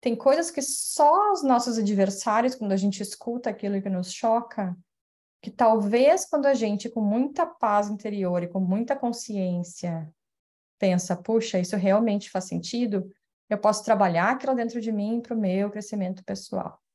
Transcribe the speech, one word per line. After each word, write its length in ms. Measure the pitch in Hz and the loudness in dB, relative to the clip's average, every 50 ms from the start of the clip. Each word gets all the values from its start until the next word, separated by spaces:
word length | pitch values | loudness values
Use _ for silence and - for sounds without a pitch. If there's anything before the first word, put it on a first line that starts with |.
Tem 140 | - 254 226 | -2 -2 -4
coisas 360 | 226 - 269 277 311 330 330 | 2 4 4 4 4 2 -2
que 120 | - - 269 | -4 -6 -6
só 680 | - - - - - - - 302 294 320 381 415 415 403 | -4 -6 -6 -6 -8 0 4 6 6 6 6 4 2 0
os 100 | 349 285 | 0 2
nossos 360 | 269 254 240 240 247 233 220 | 2 2 2 2 0 -2 0
adversários, 760 | 220 202 208 196 196 190 196 196 - 226 214 226 233 254 254 | 0 0 2 2 2 2 0 -4 -2 0 2 2 2 2 0
quando 180 | - 220 202 190 | -2 -2 -2 0
a 40 | |
gente 260 | 196 190 202 190 - 208 | 2 0 0 -2 -2 -8
escuta 480 | 196 - - - - 240 247 247 226 | -10 -10 -10 -8 -6 -6 -4 -4 -6
aquilo 300 | 208 208 - 202 202 196 | -6 -4 -6 -4 -4 -2
que 80 | 196 196 | -2 -2
nos 240 | 190 180 180 180 - | -2 -2 -4 -6 -8
choca, 640 | - - 226 220 233 233 - - - 196 180 175 - _ _ _ _ _ _ _ _ _ _ _ _ - | -4 0 2 2 2 0 -4 -6 -6 -4 -4 -6 -8 _ _ _ _ _ _ _ _ _ _ _ _ -14
que 80 | - | -14
talvez 760 | - - 247 226 220 220 202 202 214 240 262 285 339 381 - - | -2 2 4 4 4 4 2 2 2 4 6 6 6 4 2 -2
quando 180 | - 294 277 | -2 0 2
a 80 | 277 277 | 2 2
gente, 360 | 226 226 214 208 196 - 226 | 2 2 0 -2 -2 -4 -6
com 100 | - 233 | -4 -2
muita 460 | 214 202 208 233 262 285 294 - 339 | 0 0 2 2 0 -2 0 -2 -4
paz 420 | 330 - _ - 220 208 208 208 202 | -4 -2 _ 0 2 4 2 2 0
interior 540 | 214 202 - 220 202 202 190 180 175 175 175 | -4 -6 -6 -6 -4 -2 -2 0 0 0 -2
e 60 | 175 | -2
com 120 | 175 190 | -2 -2
muita 360 | 190 180 185 208 233 240 269 | 0 0 0 0 0 -2 -2
consciência, 1160 | 269 - 240 240 240 - - 214 202 185 180 180 175 175 170 - - - 175 165 165 160 156 _ _ _ _ _ _ _ _ _ _ _ _ _ _ | -2 -2 -4 -4 -6 -8 -6 -4 -2 -2 -2 -2 -4 -4 -6 -10 -8 -8 -6 -6 -6 -8 -10 _ _ _ _ _ _ _ _ _ _ _ _ _ _
pensa, 380 | - 190 180 180 180 - 180 | 0 2 2 2 0 -2 -6
"Puxa, 420 | 175 - - 220 226 220 - - 185 | -6 -2 0 0 0 0 0 -2 -2
isso 180 | 180 180 - | -2 0 -2
realmente 540 | 196 180 196 190 208 226 226 202 202 - - | 0 2 4 4 4 4 2 0 -2 -4 -4
faz 160 | - 185 185 | -6 -6 -6
sentido?", 640 | - 175 170 170 - - 240 247 226 202 196 185 190 - _ _ _ _ _ _ _ | -4 -6 -8 -6 -6 -4 -2 -2 0 -2 -4 -4 -6 -14 _ _ _ _ _ _ _
eu 100 | 214 202 | -6 0
posso 260 | 208 214 208 208 - | 2 2 2 2 0
trabalhar 460 | - 226 190 202 185 170 165 175 208 | 0 2 4 4 2 4 2 2 2
aquilo 240 | 254 262 - 269 262 | 0 -2 -2 -2 0
dentro 260 | 240 233 233 226 240 | 0 0 -2 -4 -4
de 120 | 214 226 220 | -4 -4 -2
mim 280 | 208 202 208 226 240 | -2 -2 -2 -2 -4
pro 160 | 233 - 240 | -4 -4 -4
meu 340 | 226 208 185 180 190 202 202 | -2 0 0 0 0 0 -2
crescimento 540 | 202 208 202 - - 208 190 180 190 185 - | -4 -8 -10 -6 -4 -4 -4 -4 -4 -8 -8
pessoal. 560 | - 196 190 - - - 185 - - - _ _ _ | -10 -10 -10 -10 -8 -6 -6 -6 -6 -12 _ _ _